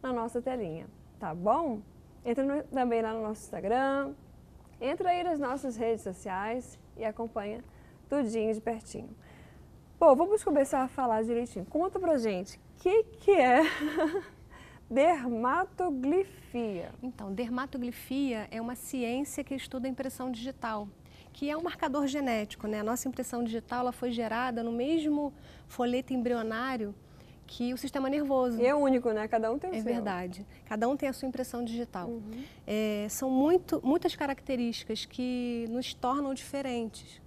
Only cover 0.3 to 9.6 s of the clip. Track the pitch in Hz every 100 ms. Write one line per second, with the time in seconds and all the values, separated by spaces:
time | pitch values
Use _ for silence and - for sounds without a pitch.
0.3 | 240 254 254 190 160 185 - - - 185
1.3 | 165 190 277 330 214 - - - - 247
2.3 | 233 269 285 - 262 247 233 226 220 214
3.3 | 214 - 190 190 240 269 277 277 285 -
4.3 | - - - - - 247 330 370 349 349
5.3 | 311 269 262 269 220 233 220 208 180 208
6.3 | 185 208 247 247 - - - 220 214 226
7.3 | 226 202 226 254 - - - - 285 233
8.3 | 226 214 220 233 226 - - - - -
9.3 | - - -